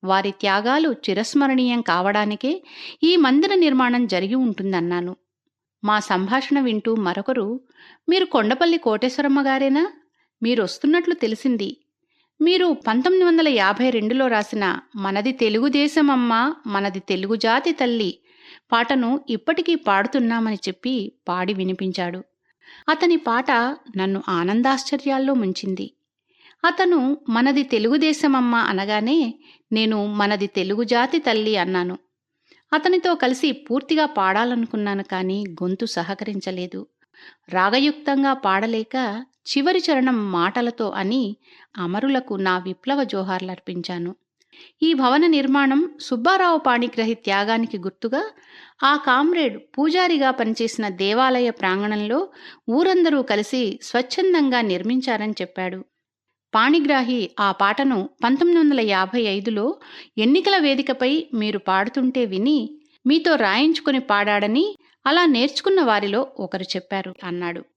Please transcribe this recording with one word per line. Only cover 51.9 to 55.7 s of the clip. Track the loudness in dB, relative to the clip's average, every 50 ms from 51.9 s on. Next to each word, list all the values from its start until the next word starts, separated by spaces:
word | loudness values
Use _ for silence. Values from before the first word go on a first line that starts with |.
| -4 -4 -4 -2 -2 -4 -4 -6 -10 -20 -20 -20 -20 _ _ -2
ఊరందరూ | 0 0 2 2 2 2 2 2 2 0
కలిసి | 0 0 -2 -2 -2 -2 -2 -2 -2 -2 -4 -6 -12
స్వచ్ఛందంగా | -4 -4 -4 -2 -2 -2 0 2 2 4 4 2 2 2 0
నిర్మించారని | 0 0 -2 -2 -2 -2 -2 -2 0 -2 -2 -2 -2 -4 -6 -6
చెప్పాడు. | -8 -10 -8 -6 -6 -6